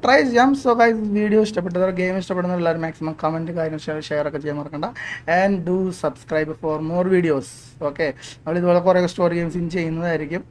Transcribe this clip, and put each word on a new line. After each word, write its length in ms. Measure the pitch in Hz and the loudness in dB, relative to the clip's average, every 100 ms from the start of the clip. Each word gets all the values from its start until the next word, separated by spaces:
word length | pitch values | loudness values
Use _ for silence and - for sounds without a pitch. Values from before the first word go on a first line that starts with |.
ട്രൈ 140 | 233 277 | 4 4
ചെയ്യാം. 280 | 285 240 262 277 | 4 4 4 4
So 120 | 262 233 | 2 4
ഗൈസ്, 180 | 233 226 214 208 | 4 4 0 0
വീഡിയോ 220 | 208 214 214 | 4 4 4
ഇഷ്ടപ്പെട്ടവർ, 420 | 214 180 175 185 180 | 0 -2 0 0 0
ഗെയിം 180 | 185 190 | -2 -2
ഇഷ്ടപ്പെടുന്ന 360 | 180 180 180 180 | -4 -4 -2 0
എല്ലാവരും 220 | 170 165 165 | 0 0 -4
മാക്സിമം 300 | 160 160 156 | -6 -8 -4
കമന്റ്, 280 | 156 160 165 170 | -2 -2 -4 -4
കാര്യം 180 | 160 156 - | -4 -4 -6
ഷെയർ, 140 | 156 147 | -8 -4
ഷെയർ 200 | 151 147 | -2 -2
ഒക്കെ 100 | 143 | -4
ചെയ്യാൻ 200 | 147 147 | -6 -6
മറക്കണ്ട. 240 | 147 151 156 - - - - 170 | -8 -6 -8 -8 -12 -12 0 2
And 160 | 196 196 170 | 4 2 0
do 100 | 185 185 175 | 0 0 -2
subscribe 500 | 156 131 - 156 156 160 | -4 -4 -4 -2 -2 -4
for 120 | 160 156 156 | -4 -4 -2
more 160 | 175 180 | -2 2
videos. 340 | 185 170 139 131 - - - 147 | 2 4 0 -2 -16 -20 -6 -6
ഓക്കെ, 180 | 143 156 131 - - | -2 -4 -4 -14 -14
നമ്മൾ 160 | - 170 | -4 0
ഇതുപോലെ 200 | 180 175 175 | 4 4 4
കുറേ 180 | 180 175 | 4 2
സ്റ്റോറി 200 | - 175 | 2 0
ഗെയിംസ് 240 | 170 170 170 | 0 -2 -4
ഇനി 60 | 170 175 | -4 -2
ചെയ്യുന്നതായിരിക്കും. 680 | 165 160 170 160 151 170 - | -4 -2 -2 -2 -4 -8 -8